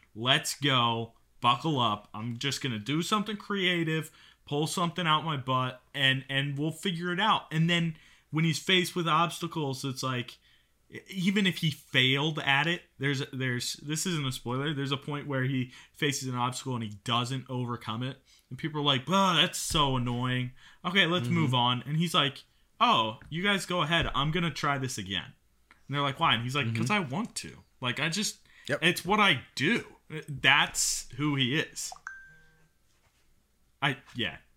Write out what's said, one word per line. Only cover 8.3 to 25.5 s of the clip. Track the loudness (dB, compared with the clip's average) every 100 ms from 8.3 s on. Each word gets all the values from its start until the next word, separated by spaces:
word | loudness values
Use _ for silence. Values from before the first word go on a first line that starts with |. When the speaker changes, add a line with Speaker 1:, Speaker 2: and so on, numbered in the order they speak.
| 0
Speaker 1:
he's | 2 0
faced | 2 2 2 -2
with | 0
obstacles, | 2 2 -2 -6 -4 -4 -4
it's | -6 -4
like, | -4 -4 -6 -12 _ _ _ _ _
e-, | -18 -10
even | -2 2 2 2
if | 0
he | -2
failed | -2 -2 2 4 2 0 -2
at | 2 2 2
it, | -2 _ -6
there's, | -2 -2 -4
there's, | -4 -2 -2 -4
this | -8 -6 -4 -2
isn't | -2 -4
a |
spoiler, | -6 -6 -4 -4
there's | -4 -4
a | -4
point | -4 -8 -4
where | -2
he | 0 0 -4 -8 -18
faces | -2 -2 -2 -4
an |
obstacle | -2 -2 -4 -6
and | -4
he | -6 -8
doesn't | -2 0 0 -6 -6
overcome | -6 -4 -6 -6 -6
it. | -6 -10 _ _ -16
And | -8
people | -6 -2
are |
like, | 2 2 2
"Oh, | 4 4 4
that's | 2 0
so | -2 2 4 2
annoying. | 0 0 0 -2 -4 -10 -20 -8
Okay, | 0 2 4
let's | 2 2
Speaker 2:
Mm-hmm. |
Speaker 1:
move | 2 2
on." | 4 2 2 -2
And | 0
he's | 2
like, | 2 0 -2 -20 _ _ 2
"Oh, | 4 4 2 -4 -8
you | -2
guys | 0 0 0
go | 0
ahead. | 2 2 2
I'm | 0 0
gonna | 0 -2
try | -2 -2 0
this | -2 -6
again." | -4 -4 -6 -18 _